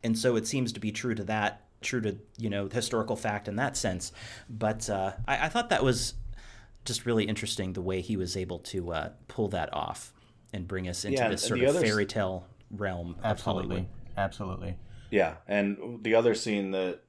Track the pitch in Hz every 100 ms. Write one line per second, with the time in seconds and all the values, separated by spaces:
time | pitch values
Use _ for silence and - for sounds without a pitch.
0 | 117 113 131 117 110 139 120 110 107 104
1 | 127 110 98 107 104 - - _ - 127
2 | 110 101 - - 110 101 98 123 117 117
3 | 110 107 110 104 104 101 135 - 110 92
4 | - - - - - 107 107 110 110 98
5 | 95 - - 135 156 233 233 185 135 110
6 | - - - - - - - - - 117
7 | 120 113 104 107 107 - 92 92 92 92
8 | 90 104 90 98 92 87 - - 87 82
9 | - - - - 104 92 76 73 - -
10 | - - - - - 101 87 95 90 87
11 | 101 135 113 98 - 113 131 165 113 107
12 | 101 113 95 92 90 - - 104 101 90
13 | 85 82 110 - - 92 92 90 92 -
14 | - - 98 - 95 87 87 87 - -
15 | - 101 82 76 - 101 101 101 101 117
16 | 110 113 117 107 117 104 98 95 92 85